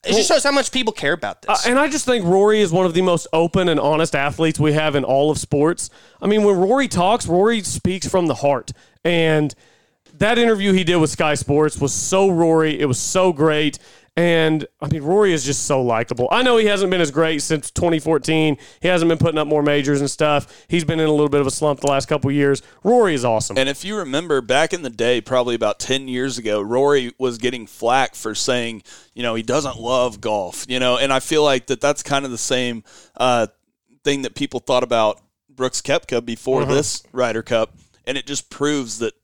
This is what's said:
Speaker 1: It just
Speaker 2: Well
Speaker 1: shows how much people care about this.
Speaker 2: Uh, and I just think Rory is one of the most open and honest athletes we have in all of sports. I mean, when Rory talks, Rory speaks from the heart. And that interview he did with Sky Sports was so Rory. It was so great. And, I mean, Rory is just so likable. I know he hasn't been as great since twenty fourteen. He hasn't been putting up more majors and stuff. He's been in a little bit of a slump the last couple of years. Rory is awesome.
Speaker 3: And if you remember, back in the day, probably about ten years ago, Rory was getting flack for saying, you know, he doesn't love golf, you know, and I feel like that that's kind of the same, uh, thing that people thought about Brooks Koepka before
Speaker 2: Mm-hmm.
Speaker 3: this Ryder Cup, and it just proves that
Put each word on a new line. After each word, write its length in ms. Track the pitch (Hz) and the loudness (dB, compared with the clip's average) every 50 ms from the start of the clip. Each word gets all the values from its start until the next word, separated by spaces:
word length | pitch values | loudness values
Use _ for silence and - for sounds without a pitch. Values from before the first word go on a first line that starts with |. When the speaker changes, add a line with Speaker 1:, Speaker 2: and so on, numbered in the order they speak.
| - | -2
Speaker 1:
It 20 | - 233 | 0 2
just 160 | - - - | 2 2 4
Speaker 2:
Well 80 | 349 | 2
Speaker 1:
shows 80 | 294 - | 2 2
how 60 | 285 277 | 2 0
much 180 | 277 269 - | 0 0 0
people 220 | - 262 247 220 202 | -4 -2 -4 -2 -4
care 220 | - - 143 160 | -2 -2 -2 -2
about 260 | - - 101 95 _ | -2 -4 -8 -8 _
this. 240 | - - 214 - - | -4 -2 -2 0 0
Speaker 2:
Uh, 40 | 240 | 2
and 80 | 247 269 | 2 2
I 100 | 294 311 | 2 0
just 160 | 277 294 - | -2 -4 -2
think 220 | - 247 233 190 | 0 -2 0 2
Rory 340 | 170 185 190 202 208 214 214 | 2 2 4 4 4 4 4
is 100 | 208 175 | 2 2
one 140 | 160 180 185 | 2 2 0
of 80 | 180 160 | 2 2
the 80 | 180 | 2
most 260 | 185 180 175 165 - - - | 2 2 2 0 -2 -2 0
open 380 | 160 170 165 - 190 185 180 | 0 0 2 2 0 2 2
and 100 | 160 147 | 2 2
honest 340 | - 143 156 151 165 165 - | 2 2 2 2 0 0 0
athletes 460 | 143 139 147 143 - 160 160 156 - | -2 -2 -2 -2 0 0 0 0 0
we 140 | 143 156 147 | 0 2 2
have 220 | 156 156 156 143 | 2 0 0 0
in 60 | 143 131 | 0 0
all 280 | - 131 139 143 151 | 0 0 2 2 2
of 80 | 151 - | 0 -2
sports. 500 | - - - 143 143 160 180 - - - _ - _ _ _ _ | -4 -4 0 0 2 0 0 -2 -8 -14 _ -20 _ _ _ _
I 60 | - | -2
mean, 160 | - 208 214 208 | 0 2 4 4
when 120 | 208 196 | 4 4
Rory 320 | 175 180 190 240 277 269 233 | 4 2 2 2 2 0 0
talks, 380 | - 185 175 190 220 233 - | 0 2 2 2 2 0 0
Rory 360 | - 165 175 196 220 233 226 185 | 0 2 2 4 2 2 0 -4
speaks 440 | - - 151 _ 175 185 190 - | -6 -8 -4 _ -4 -4 -4 -6
from 200 | - - 185 175 | -2 0 0 0
the 80 | 160 131 | 0 -2
heart. 360 | 107 - 143 143 123 - - - _ _ _ _ _ _ | 0 0 0 0 0 -4 -10 -16 _ _ _ _ _ _
And 520 | 165 175 170 165 160 156 151 151 143 - _ _ _ _ _ _ _ _ _ _ _ - 147 | 0 2 2 2 2 2 2 0 -2 -4 _ _ _ _ _ _ _ _ _ _ _ -4 -2
that 180 | 185 214 240 233 | 0 2 2 4
interview 340 | 240 233 220 196 196 202 190 | 4 2 2 2 2 2 2
he 120 | 190 180 | 2 4
did 120 | 160 175 | 2 2
with 120 | 175 156 151 | 2 2 2
Sky 260 | - - 170 151 147 | 0 -2 0 0 0
Sports 440 | 143 - - 147 147 156 151 - - | -2 -2 0 2 2 2 2 0 -2
was 160 | 147 135 - | -4 -2 -2
so 340 | - - - 185 190 196 196 | -4 -4 0 2 2 4 4
Rory. 500 | 180 165 170 165 160 160 160 156 151 - | 4 2 2 4 4 4 2 2 0 0
It 60 | 147 | 0
was 140 | 143 123 - | 0 0 -2
so 340 | - - - 185 185 185 170 | -4 -2 0 2 2 2 2
great. 460 | 135 151 160 151 151 156 151 - - _ - - - _ _ _ | 2 2 2 2 2 0 -2 -2 -6 _ -20 -20 -20 _ _ _
And, 480 | - 170 175 170 165 160 156 156 156 - - _ _ | 0 2 2 2 2 2 2 0 -2 -4 -8 _ _
I 60 | - | -4
mean, 160 | 151 147 160 139 | -4 -4 -4 0
Rory 300 | 151 180 208 214 196 170 | 0 2 4 4 4 2
is 120 | 156 123 | 0 -2
just 220 | 135 143 - - | -4 -4 -4 -2
so 160 | - 147 135 127 | 0 0 0 2
likable. 460 | 120 113 110 120 - 120 113 123 - | 0 0 0 -2 -4 -2 -4 -2 0
I 120 | - 226 254 | 2 2 2
know 120 | 254 240 | 4 4
he 100 | 226 220 | 4 4
hasn't 220 | 208 202 196 196 185 185 | 2 2 0 0 0 2
been 80 | 180 | 0
as 100 | 170 147 | 0 0
great 320 | 135 147 165 160 160 147 - | 2 0 0 0 0 -2 -2
since 300 | - 160 151 - - _ | -2 -4 -4 -4 -8 _
twenty 260 | - 175 175 165 156 | -2 0 0 0 0
fourteen. 600 | - 160 160 147 135 - 160 160 156 156 143 - - - - _ | 0 0 0 0 0 0 0 2 2 2 0 -2 -6 -20 -20 _
He 60 | - | -2
hasn't 220 | 170 180 175 165 165 | 0 0 2 2 2
been 100 | 165 151 | 2 2
putting 200 | - 170 156 156 | 2 0 2 0
up 100 | 151 147 | 0 0
more 120 | 151 151 | 0 0
majors 380 | 147 147 147 143 139 139 143 139 | 2 2 0 0 0 0 0 0
and 80 | 143 139 | -2 -4
stuff. 580 | - - 156 151 147 143 - - - - _ _ | -2 -2 0 2 2 0 -2 -6 -18 -20 _ _
He's 160 | - 175 165 | -2 -2 0
been 160 | 147 165 160 | 0 -2 0
in 80 | 160 156 | 0 2
a 20 | |
little 180 | 151 147 151 147 | 2 2 2 2
bit 120 | 139 143 | 2 0
of 80 | 143 135 | 0 0
a 20 | |
slump 300 | 131 - 156 147 139 135 | -2 -2 -2 -2 -2 0
the 80 | - 143 | 0 0
last 180 | 139 135 135 | 0 0 0
couple 240 | - 156 147 135 143 | -2 -4 -2 -2 -2
of 60 | 139 | 0
years. 260 | 143 143 139 139 131 - - - _ _ | 2 2 2 2 0 -4 -16 -20 _ _
Rory 300 | 190 240 247 226 190 160 | 2 4 4 4 2 0
is 100 | 135 120 | 0 0
awesome. 340 | 123 113 110 110 - 101 131 | 0 0 0 -2 -2 -2 -2
Speaker 3:
And 100 | 135 135 | -2 -2
if 160 | 139 - - | -4 -6 -8
you 120 | 185 214 | -8 -8
remember, 440 | 214 180 135 127 147 175 170 151 135 | -6 -6 -4 -4 -6 -2 -2 -2 -2
back 320 | 123 107 - 143 160 160 - | 0 0 2 2 2 0 -2
in 100 | 175 160 | -6 -8
the 80 | 131 | -10
day, 300 | 117 104 113 120 127 120 | -6 -2 0 0 0 0
probably 360 | 104 - 131 127 120 123 120 | -2 -2 0 0 0 0 -2
about 240 | 113 113 104 104 _ | -2 -2 -2 -2 _
ten 260 | - - 131 135 135 | -4 -4 -4 -4 -4
years 320 | 131 123 127 127 135 123 120 | -6 -6 -6 -4 -6 -6 -6
ago, 220 | 113 107 104 107 101 | -4 -2 -2 -2 -2
Rory 500 | 104 120 127 139 143 143 143 123 120 - _ | -2 0 2 2 4 2 2 0 -2 -8 _
was 200 | 131 127 120 113 | -4 -4 -4 -2
getting 280 | 117 123 127 123 110 | -4 -4 -4 -4 -12
flack 480 | - - - - 113 123 135 131 - _ | -16 -14 -4 0 2 2 2 2 0 _
for 220 | - - 113 107 | -8 -10 -8 -6
saying, 480 | - - - 127 123 117 117 113 107 _ - - - _ _ _ | -4 -2 -2 -2 -2 -2 -6 -8 -12 _ -20 -20 -20 _ _ _
you 100 | 117 120 | -6 -6
know, 100 | 117 113 | -4 -4
he 80 | 113 110 | -4 -4
doesn't 360 | 113 123 151 147 135 123 113 | -2 -2 -2 -2 -4 -10 -8
love 420 | 113 120 131 127 123 123 110 101 | -6 -2 0 0 0 0 -2 -6
golf, 440 | 104 113 107 104 95 90 - - - - | -4 -2 -2 -2 -4 -6 -10 -14 -10 -6
you 100 | 127 127 | -4 -2
know, 180 | 127 127 123 | 0 0 2
and 160 | 120 135 135 135 | 2 2 0 0
I 60 | 131 | -2
feel 240 | - - 160 156 151 | -2 0 0 2 2
like 240 | 147 135 131 - | 2 2 0 -2
that 140 | - 135 117 | -4 -6 -2
that's 240 | - 143 147 - - | 0 -2 -2 -2 -4
kind 200 | - 143 139 139 | -4 -4 -4 -4
of 60 | 135 | -4
the 80 | 123 110 | -8 -8
same, 460 | - - 135 127 127 123 120 113 - _ - - - _ _ | -4 -2 -2 -2 -2 -4 -6 -8 -12 _ -20 -20 -20 _ _
uh, 320 | - 123 127 123 120 113 104 _ _ _ _ _ _ _ _ _ _ _ | -2 0 2 2 2 0 -2 _ _ _ _ _ _ _ _ _ _ _
thing 180 | 147 143 139 131 | -2 -2 -2 -4
that 140 | 120 _ | -8 _
people 240 | - 139 135 - 123 | -6 -8 -6 -6 -8
thought 240 | _ - 135 123 123 | _ 0 0 0 0
about 360 | 120 120 117 110 107 104 _ _ _ _ _ _ _ | 0 0 2 2 0 0 _ _ _ _ _ _ _
Brooks 300 | 139 127 127 127 - - - | _ -6 -6 -4 -4 -6 -4
Koepka 420 | - 139 170 - - 131 120 120 | -2 -2 -2 -2 -4 -4 -4 -4
before 380 | 120 117 - - 127 131 139 143 | -4 -10 -8 -4 -2 -2 -2 0
Speaker 2:
Mm-hmm. 80 | 131 123 | 0 0
Speaker 3:
this 300 | 139 147 - - - _ _ | 0 0 -2 -6 -10 _ _
Ryder 320 | - 127 123 120 110 113 110 | -4 -2 -2 -2 -2 -4 -4
Cup, 320 | - 123 113 113 - _ - _ _ _ _ _ | -2 0 0 0 -2 _ -20 _ _ _ _ _
and 100 | - 135 | -8 -8
it 100 | 139 127 - | -6 -6 -8
just 200 | 143 - - _ | -10 -10 -10 _
proves 520 | - - 143 147 151 143 131 113 104 110 | -8 -4 -2 -2 -2 -2 -4 -6 -8 -6
that 140 | 117 110 - _ | -6 -6 -6 _